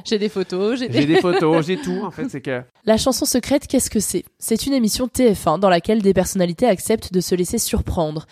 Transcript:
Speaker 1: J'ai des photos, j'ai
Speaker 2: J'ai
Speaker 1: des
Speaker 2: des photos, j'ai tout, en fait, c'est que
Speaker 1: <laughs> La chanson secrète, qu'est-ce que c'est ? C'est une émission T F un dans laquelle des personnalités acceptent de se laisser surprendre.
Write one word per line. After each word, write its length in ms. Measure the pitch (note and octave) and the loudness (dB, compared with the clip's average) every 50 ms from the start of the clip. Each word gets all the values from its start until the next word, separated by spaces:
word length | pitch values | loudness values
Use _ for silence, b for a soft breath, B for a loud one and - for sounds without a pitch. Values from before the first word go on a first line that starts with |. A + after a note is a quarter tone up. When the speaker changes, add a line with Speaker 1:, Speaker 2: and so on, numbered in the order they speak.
| - | -6
Speaker 1:
J'ai 120 | - A#3 G#3 | -4 -2 -2
des 100 | G3+ G#3+ | -2 -2
photos, 500 | - G3 F#3 - F#3 F3+ G3 G#3+ B3 B3 | -4 -4 -6 -4 -4 -2 -2 -2 -2 -4
j'ai 120 | B3+ A3+ | -4 -2
Speaker 2:
J'ai 140 | A#2+ A#2+ D3 | 0 0 2
Speaker 1:
des 100 | C#3+ E3 | 4 4
Speaker 2:
des 60 | F#4 | 4
photos, 440 | A#3 F3+ F3 G4 - D#3 D#3+ E3 D3+ | 4 2 2 2 2 4 4 2 2
j'ai 120 | D#3+ F#3 - | 0 -2 -4
tout, 240 | - F3+ F3+ F#3+ G#3 | -4 -4 -4 -4 -6
en 80 | F3+ | -8
fait, 180 | - - D#3+ C4 | -8 -8 -8 -8
c'est 120 | - C#3 | -8 -8
que 200 | - D3 C3 B2 B2 - _ | -8 -6 -6 -8 -8 -12 _
Speaker 1:
<laughs> 120 | _ - | _ 0
La 120 | G#3+ A3 A3 | 2 2 2
chanson 280 | - C4+ B3 - D4+ | 2 0 0 0 0
secrète, 420 | - - B3+ - - C4+ C#4+ - - | 0 0 0 0 0 0 -2 0 0
qu'est-ce 220 | - B3+ - - | 0 0 0 0
que 100 | - A3 | -2 -2
c'est ? 240 | F#3 - - F3+ - _ _ _ | -2 -2 -2 -4 -6 _ _ _
C'est 260 | - - A3+ G#3+ - | -4 -2 -2 -2 0
une 80 | C4+ C#4 | 0 0
émission 340 | C4 A3+ G#3 - - B3+ A#3+ | 2 2 0 0 -2 -4 -2
T 260 | - - B3+ A#3 F#3+ | 0 4 4 4 4
F 120 | - - E3+ | 2 0 -2
un 100 | D3+ F3 | 0 2
dans 120 | G3+ F#3+ | 4 4
laquelle 320 | F3+ E3+ - - A3 A3+ | 4 2 2 2 0 2
des 120 | F#3+ G3 F#3 | 4 4 4
personnalités 520 | F#3 F3+ - - F#3+ F3+ F3 E3+ - B3 | 2 2 0 0 0 0 0 0 2 2
acceptent 460 | A#3+ F#3+ E3+ - - A3 A3 - - F3+ | 2 2 2 0 -2 -2 -2 -2 -2 -2
de 60 | F#3 | -2
se 160 | E3+ - F#3+ | -2 0 0
laisser 220 | F3+ F3+ - - A3+ | -2 0 -2 -2 -4
surprendre. 680 | - - - F#3+ - - - F#3+ D#3+ D#3 D3+ D#3 - - | -2 -2 -2 -2 -2 -2 -2 -2 -2 -2 -4 -8 -10 -14